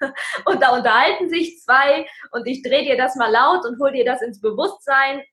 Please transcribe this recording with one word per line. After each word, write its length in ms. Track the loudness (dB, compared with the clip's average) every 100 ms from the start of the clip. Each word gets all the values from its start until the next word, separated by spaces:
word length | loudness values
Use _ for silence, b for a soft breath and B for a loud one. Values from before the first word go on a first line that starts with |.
<laughs> 120 | -10 B B -4 -2
und 140 | 2
da 140 | 4
unterhalten 540 | 4 2 2 2 0 -2
sich 320 | -2 -4 -4
zwei 440 | 2 4 4 2 B B B
und 160 | -8 -8
ich 140 | -8
drehe 180 | -2 0
dir 140 | 2 0
das 180 | 0
mal 160 | 0 2
laut 340 | 4 4 2
und 140 | -2 -2
hol 140 | -2
dir 120 | 0
das 160 | -2 -2
ins 180 | -6 -6
Bewusstsein, 840 | -4 -2 -4 -6 -2 0 0 -2 -10